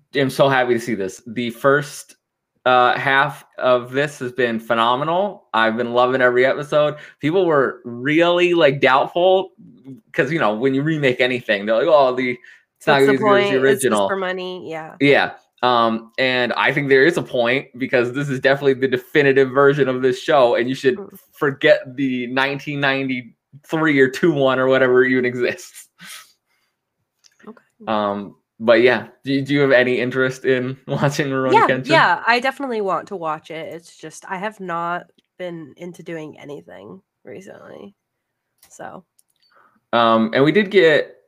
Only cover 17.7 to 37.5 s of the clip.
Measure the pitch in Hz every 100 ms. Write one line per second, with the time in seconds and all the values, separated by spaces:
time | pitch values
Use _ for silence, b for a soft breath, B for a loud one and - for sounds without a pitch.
17.7 | 120 127 127 120 131 143 127 131 139 143
18.7 | 127 131 127 - 156 139 135 131 131 139
19.7 | 143 131 127 131 123 - 147 120 - 123
20.7 | 131 135 107 - - _ - 147 135 156
21.7 | 147 135 127 135 127 120 131 139 143 151
22.7 | 143 139 135 135 127 117 _ _ 139 -
23.7 | 160 156 139 131 - 170 143 135 131 131
24.7 | 131 131 127 127 127 123 123 120 - -
25.7 | - - _ B B B _ _ _ _
26.7 | _ _ _ _ _ _ _ 214 233 _
27.7 | _ 214 110 - 101 98 - _ - 113
28.7 | 113 123 113 - _ 131 139 135 143 135
29.7 | 127 127 120 123 127 131 127 131 127 127
30.7 | 131 - 139 143 147 143 131 131 453 381
31.7 | 131 254 311 214 170 226 240 262 254 269
32.7 | 226 196 160 - 190 160 156 - 160 151
33.7 | 165 - - 156 - - 185 214 208 180
34.7 | 170 170 175 - _ _ - 180 165 151
35.7 | - 175 170 170 165 151 - 143 143 180
36.7 | - - 190 _ _ - 202 202